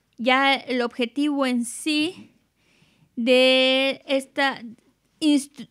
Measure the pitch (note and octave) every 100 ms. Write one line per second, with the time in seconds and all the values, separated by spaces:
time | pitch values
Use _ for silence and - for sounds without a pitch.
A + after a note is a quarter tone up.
0 | _ - A#3+ B3+ C#4 C4 - B3 A#3+ -
1 | A#3+ - D4 C#4 C4 B3 A#3 - D#4+ D4+
2 | D#4 F#4 - _ _ _ _ _ _ _
3 | _ - A#3 B3+ C4 C4 C4 C4 C4+ -
4 | - C4+ C4+ - C#4 - A#3 A3 _ _
5 | _ - D4+ D4 - - A3+